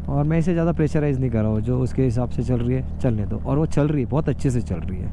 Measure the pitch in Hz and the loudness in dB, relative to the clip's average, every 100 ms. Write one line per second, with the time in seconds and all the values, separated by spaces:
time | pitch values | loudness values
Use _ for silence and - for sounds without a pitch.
0 | - 139 147 165 160 170 165 143 151 156 | -2 0 2 2 2 2 0 2 0 2
1 | 147 131 131 113 107 110 110 127 127 - | 0 0 0 0 2 0 0 0 0 0
2 | 131 113 120 - 120 123 120 131 127 - | 2 2 0 -2 0 0 0 -2 -2 -2
3 | 131 107 98 104 - 139 160 - 147 151 | 0 0 -2 -4 -2 0 2 2 2 2
4 | 110 127 - - 139 123 98 87 80 92 | 0 0 0 0 0 0 -2 -4 -4 -4
5 | 78 | -4